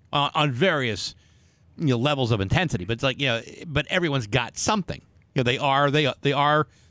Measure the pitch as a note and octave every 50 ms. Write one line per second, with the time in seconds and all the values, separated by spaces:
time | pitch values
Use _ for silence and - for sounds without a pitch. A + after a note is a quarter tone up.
0 | _ _ - D3 C#3+ C#3+ - D#3+ D3 D3 B2 A#2 F3+ F#3+ E3 C#3+ B2+ A#2 G#2 G2
1 | - - - - _ _ _ _ _ _ _ _ _ _ _ - E3 C#3 B2 A#2
2 | A#2+ D3 D3 C3+ B2+ A2 A#2+ G2+ F#2+ F#2+ - E3 F#3 D#3 - - F2+ A2 A#2 A2+
3 | - C3+ B2 B2 C#3+ C3 A#2 A2+ - - - - - F3 C3+ D3 D3+ - - F#3
4 | F3 D#3 C#3 C3+ A2 G2+ G#2+ B2+ B2 - - - - - G#3+ G#3 E3+ - - -
5 | - _ _ _ _ _ - C3+ B2 A#2+ B2+ - D3+ C#3 C3+ C#3 C#3+ C#3+ C3+ D3+
6 | D3+ B2+ - - - C#3 C3+ C#3+ C#3+ D3 D3+ D3+ D3+ - _ _ _ _